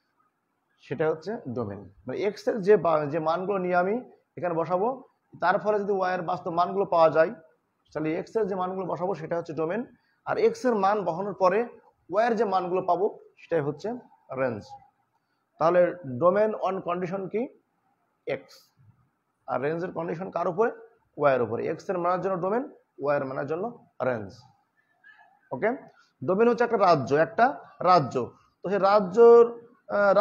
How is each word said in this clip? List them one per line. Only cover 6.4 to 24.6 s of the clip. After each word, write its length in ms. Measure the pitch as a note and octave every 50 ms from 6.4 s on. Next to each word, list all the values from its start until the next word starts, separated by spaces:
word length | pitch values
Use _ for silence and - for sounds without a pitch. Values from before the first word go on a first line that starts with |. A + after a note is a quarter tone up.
| - F#3 E3 E3+
মানগুলো 260 | F3 F#3 F#3+ G3 G3 F3+ F3+
পাওয়া 160 | E3 E3 D#3+ C#3+
যায়, 140 | D#3+ D#3+ F#3+ A#3 - - _ _ _ _ _ _ _ _ _
তাহলে 180 | - D3+ D#3 D#3 D#3+ F3+ E3+
x 20 | - - A3+
এর 60 | G#3+ F3+
যে 60 | G3+ F#3
মানগুলো 240 | F3+ F#3 F#3+ F#3+ F#3 E3
বসাবো 200 | F3 D3 F3 F#3+ G3 D3
সেটা 140 | D#3+ D#3 E3+ E3+
হচ্ছে 140 | E3 E3+ D3+ D3+
ডোমেন। 220 | D#3+ D#3+ F#3 A3+ B3 - - _ _ _ _ _ - D3
আর 60 | C#3+ - G3+ A3+
x 40 | - - -
এর 80 | B3+ A3+ G3+ F#3+
মান 140 | F#3+ G#3+ G#3+ F#3
বসানোর 280 | F3 D#3+ F3 G3+ G#3 F#3 -
পরে 180 | F#3+ F3+ F#3+ A3 A#3+ A#3 - - _ _ _ _ _ - D#4+ G#3
y 20 | A#3
এর 60 | A#3+ A#3 G3+
যে 60 | A#3 G3 F#3+
মানগুলো 280 | F#3 F3+ F3+ F3+ F#3 F#3 F#3
পাবো 160 | F3 E3+ G3 A3+ - - - - _ _
সেটাই 220 | - - E3 D#3+ C#3
হচ্ছে 200 | D3 C#3+ D3 - G#3 A#3+ B3 - _ _ _ _ - C3+ C3
রেঞ্জ। 220 | C3+ B2+ A2+ G2+ F#2+ - - - _ _ _ _ _ _ _ _ _ _ _ _ _ _ _ -
তাহলে 220 | D3 E3+ F3+ F3+ F3 E3+ - - - C3+ B2 A#2+
ডোমেন 280 | D#3+ F3+ F#3 G3+ G#3+ G#3+ G#3+ - -
on 80 | F#3 F#3+ F#3+ -
condition 340 | E3+ F3 F3+ F#3 D#3+ F#3 G3 F#3+ E3 -
কি? 80 | G#3+ B3+ D4+ - _ _ _ _ _ _ _ _ _ _ _ _ _ - - C#3 C3
x। 20 | - - - - _ _ _ _ _ _ _ _ _ _ _ _ _ _ _ _ - -
আর 60 | B2+ B2+ B2+
রেঞ্জের 280 | D3 D#3+ E3+ F3 F3+ -
কন্ডিশন 300 | E3 E3 F3+ F3+ D#3+ F#3+ F#3+ -
কার 120 | E3 F3 F#3+ D#3+
উপরে? 180 | F3+ A3+ B3+ - - - - _ _ _ _ - - D3
y 40 | C#3+ C3
এর 60 | B2+ A#2+
উপরে। 160 | G#2 A2+ A#2 A#2 D3 E3
x 20 | E3 - -
এর 60 | F#3+ F3+ E3+
মানের 180 | F3 F3+ F3+ E3
জন্য 120 | F#3+ F#3+ F3 F3
ডোমেন, 200 | F#3+ G#3+ A#3+ C#4+ - - _ _ _ _ - C#3 C#3+
y 20 | D3
এর 60 | C#3+ C#3 C3
মানের 180 | C3+ C#3+ D3 C3+
জন্য 140 | D#3+ E3+ G3+ A#3+ - - _ _ _ - B2
রেঞ্জ। 220 | B2+ B2 A2 G#2 F#2+ - - _ _ _ _